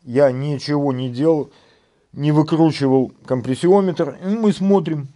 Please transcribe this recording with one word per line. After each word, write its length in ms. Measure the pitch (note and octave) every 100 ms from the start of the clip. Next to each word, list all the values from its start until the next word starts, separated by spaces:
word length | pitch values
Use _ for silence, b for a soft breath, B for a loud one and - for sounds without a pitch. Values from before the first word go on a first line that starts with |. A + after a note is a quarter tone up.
я 280 | - B2 C#3
ничего 600 | B2+ D3 C#3 - D3 C#3+
не 160 | B2+ B2+
делал, 420 | A#2+ D#3 D#3+ C3 b b b b b b
не 200 | - C#3+
выкручивал 800 | D3+ D#3 D#3+ D#3+ C#3 C3+ C3 A#2+ -
компрессиометр. 960 | - B2+ A#2+ B2+ E3+ G3 F#3+ E3 D3+ -
И 40 | F#3
мы 240 | A3 G#3+
смотрим 560 | - F#3+ G3 D#3+ D3+ C#3